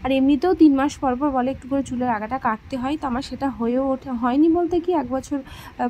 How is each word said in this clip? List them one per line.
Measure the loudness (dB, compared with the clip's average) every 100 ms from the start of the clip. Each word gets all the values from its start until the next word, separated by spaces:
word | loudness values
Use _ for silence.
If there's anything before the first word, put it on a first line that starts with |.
আর | 2
এমনিতেও | 2 4 4 2
তিন | 6 6
মাস | 6 0 0
পর | -2 0
পর | 0
বলে | 0 -2
একটু | -4 -4
করে | -4
চুলের | -2 -4 -2
আগাটা | -2 -4 -4
কাটতে | -2 -4 -6 -6
হয়, | -4 -4
তো | -4
আমার | -4
সেটা | -6 -6 -6
হয়েও | -2 -2 0 0
ওঠে, | -2 -4
হয়নি | -2 0 4 4
বলতে | 4 2 0
কি | 0
এক | -2 -2
বছর, | -6 -4 -8
আহ, | -8 -18 -18 -6